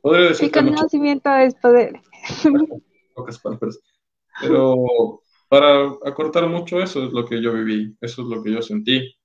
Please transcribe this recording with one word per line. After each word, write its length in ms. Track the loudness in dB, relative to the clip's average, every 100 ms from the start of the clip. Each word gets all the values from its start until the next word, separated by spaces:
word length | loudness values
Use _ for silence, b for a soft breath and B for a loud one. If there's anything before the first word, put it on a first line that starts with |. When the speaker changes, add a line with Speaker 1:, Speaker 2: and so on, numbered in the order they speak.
Speaker 1:
podría 280 | 2 4 4
decir 180 | 2 0
Speaker 2:
El 60 |
Speaker 1:
que 100 | 2
mucho 140 | 2 2
Speaker 2:
conocimiento 580 | 0 0 0 -2 0
es 200 | 2 2 2
poder. 440 | 4 4 4 -4 _ _ -14 -2
<laughs> 360 | 2 2 0 -6 _ _ _
Speaker 1:
Pocas 260 | -16 -16 -12
palabras. 400 | -10 -8 -10 -10 _ _ _ _ _ -10
Pero 440 | 0 2 2 2 0 0 -2 -4 _ _ _
para 380 | 4 6 4 2 -4
acortar 420 | -10 -6 -2 -2 -2
mucho, 320 | -4 -4 -4
eso 240 | -4 -4 -4
es 60 |
lo 120 | -6
que 160 | -4 -4
yo 100 | -2
viví, 420 | -2 -2 -4 -6 -10
eso 220 | -14 -10
es 60 | -10
lo 140 | -8
que 100 | -4
yo 100 | -6
sentí. 520 | -4 -6 -2 -2 -2 _